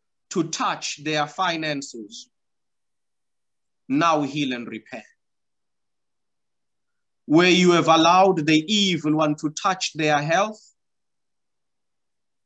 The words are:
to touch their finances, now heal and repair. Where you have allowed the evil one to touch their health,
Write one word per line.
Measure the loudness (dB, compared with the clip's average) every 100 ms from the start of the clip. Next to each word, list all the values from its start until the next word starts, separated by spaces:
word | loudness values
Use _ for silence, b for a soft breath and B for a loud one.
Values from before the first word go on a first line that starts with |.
| _ _ -10
to | -6
touch | -4 -4 -6 -6 -10 -10
their | -6 -4 -4
finances, | -4 -4 -4 -6 -6 -10 -16 -18 -18 -20 _ _ _ _ _ _ _ _ _ _ _ _ _ _ _ -4
now | 0 2 2
heal | -2 -4 -4
and | -6 -10
repair. | -14 -14 -18 -18 _ _ _ _ _ _ _ _ _ _ _ _ _ _ _ _ _ _ _ _ _ 2
Where | 4 6
you | 6 6
have | 4 4
allowed | 4 6 6 4 2 2
the | 0 0
evil | -2 0 -2 -2 0
one | 0 -2
to | -6
touch | -6 -4 -4 -6
their | -4 0 0
health, | 0 0 -2 -6 _ _ _ _ _ _ _ _ _ _ _ _ _ _ _ _ _ _